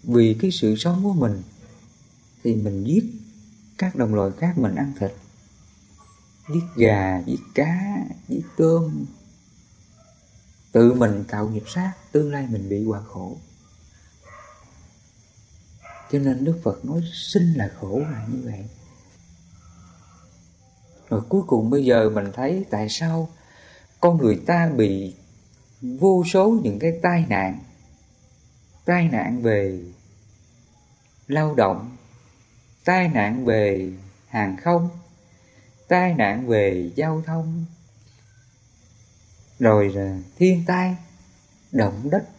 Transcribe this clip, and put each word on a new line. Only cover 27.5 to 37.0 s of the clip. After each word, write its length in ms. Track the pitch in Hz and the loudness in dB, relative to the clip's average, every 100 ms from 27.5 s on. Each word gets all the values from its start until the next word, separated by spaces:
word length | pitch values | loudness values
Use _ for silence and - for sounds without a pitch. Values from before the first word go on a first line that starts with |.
| - - - _ _ _ _ _ _ _ _ _ - - | -6 -14 -20 _ _ _ _ _ _ _ _ _ -8 0
tai 220 | 175 165 | 2 2
nạn 340 | 120 92 123 | 0 -2 -2
về 420 | 117 104 98 92 87 - _ _ _ _ _ _ _ _ _ _ _ _ - | 0 2 0 -6 -12 -20 _ _ _ _ _ _ _ _ _ _ _ _ -4
lao 280 | 147 156 135 | 0 0 2
động, 420 | 98 95 113 - - - _ _ _ _ _ _ - | 2 0 -8 -16 -20 -20 _ _ _ _ _ _ 0
tai 220 | 185 175 | 2 2
nạn 380 | 135 104 123 123 | 0 0 -2 0
về 480 | 110 104 98 92 92 - _ _ | 2 2 0 -6 -12 -20 _ _
hàng 300 | 113 101 95 | -4 -4 -4
không, 260 | 170 175 170 - - _ _ _ _ _ - _ - | 0 0 0 -8 -20 _ _ _ _ _ -20 _ 0
tai 260 | 180 180 | 2 2
nạn 340 | 156 101 107 127 | 2 0 0 0
về 440 | 110 101 90 87 | 2 2 0 -4
giao 280 | 87 | -4